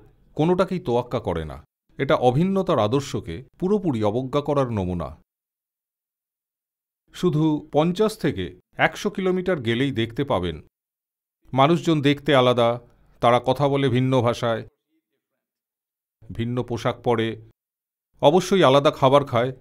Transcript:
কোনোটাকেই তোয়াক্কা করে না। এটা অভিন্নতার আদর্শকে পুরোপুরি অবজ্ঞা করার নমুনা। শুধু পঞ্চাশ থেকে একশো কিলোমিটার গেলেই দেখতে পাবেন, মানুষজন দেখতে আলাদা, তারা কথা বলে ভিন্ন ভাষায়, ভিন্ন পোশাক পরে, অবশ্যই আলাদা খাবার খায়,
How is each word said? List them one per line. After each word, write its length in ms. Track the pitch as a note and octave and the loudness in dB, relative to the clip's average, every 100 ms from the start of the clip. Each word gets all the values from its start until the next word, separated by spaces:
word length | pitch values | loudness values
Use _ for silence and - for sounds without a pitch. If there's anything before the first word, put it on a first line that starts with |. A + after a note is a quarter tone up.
| - _ _ - | -20 _ _ -2
কোনোটাকেই 440 | D#3+ F3+ F3+ F3+ | 0 0 -2 -4
তোয়াক্কা 400 | D3+ A#2+ A#2+ B2 | -2 -4 -2 -6
করে 240 | G#2 E2 | -4 -6
না। 120 | D#2 C2+ - _ _ - | -8 -14 -20 _ _ -6
এটা 160 | C3+ | -2
অভিন্নতার 640 | D#3 B2 B2+ F#3 F#3+ F#3+ C#3+ | 2 2 2 0 -2 0 0
আদর্শকে 580 | G#2+ C#3 - A2+ - E2+ - - | 2 0 -4 -10 -8 -12 -14 -6
পুরোপুরি 440 | F#3 G#3 F#3 A2+ | -2 0 -2 -2
অবজ্ঞা 360 | G#2 A#2 C3 C#3+ | -2 -2 -4 -4
করার 300 | D3 C#3+ B2 | -2 -2 0
নমুনা। 400 | G#2+ F2+ F2+ C#2 D#2 _ _ _ _ _ _ _ _ _ _ _ _ _ _ _ _ _ _ _ | -2 -4 -4 -8 -14 _ _ _ _ _ _ _ _ _ _ _ _ _ _ _ _ _ _ _
শুধু 300 | - F3 D3+ D#3 D3+ - | -4 -2 2 0 0 -2
পঞ্চাশ 400 | C#3+ E3 F3+ G#3+ - | 0 0 0 -2 -2
থেকে 260 | D#3+ G2+ F2+ - _ - | -6 -4 -8 -12 _ -2
একশো 300 | D#3+ - G#3 | -2 -2 -8
কিলোমিটার 480 | - F#3 F#3 F#3 E3 | -4 -2 -2 -2 -4
গেলেই 320 | A2+ A#2 C#3 | -2 0 -2
দেখতে 300 | A2 A2+ A2+ | -2 -4 -4
পাবেন, 320 | C3+ G#2 F2 D2+ - _ _ _ _ _ _ _ - | -2 -2 -2 -8 -14 _ _ _ _ _ _ _ -4
মানুষজন 460 | B2+ C#3+ E3+ E3 D#3 | 2 4 2 0 2
দেখতে 300 | C#3 C#3 - | 2 0 2
আলাদা, 340 | C3+ B2+ A#2+ A#2 A#2+ - _ _ - | 4 4 4 2 0 -8 _ _ 0
তারা 160 | A#2+ A#2+ C3 | 2 2 2
কথা 200 | C3 C#3+ | 0 0
বলে 180 | C#3 C#3 | 0 0
ভিন্ন 240 | B2 C3 C3 | 0 2 2
ভাষায়, 420 | A#2+ A2+ A#2 A2+ G#2+ _ _ _ _ _ _ _ _ _ _ _ _ _ _ _ | 0 -2 -4 -4 -8 _ _ _ _ _ _ _ _ _ _ _ _ _ _ _
ভিন্ন 340 | G2+ F#2+ A#2 B2 | -14 -8 -6 -4
পোশাক 340 | A#2 A#2 C3 A#2 | -4 -4 -4 -4
পরে, 280 | B2 A2+ A2+ A2 - _ _ _ _ _ _ - | -2 0 -2 -6 -16 _ _ _ _ _ _ 2
অবশ্যই 400 | C#3+ F3+ F3+ G3 | 4 4 2 4
আলাদা 260 | C#3+ C#3 D3+ | 6 6 4
খাবার 320 | - C3 C#3+ | 2 4 4
খায়, 260 | C3+ A#2 C3 C3 | 2 -2 -2 -6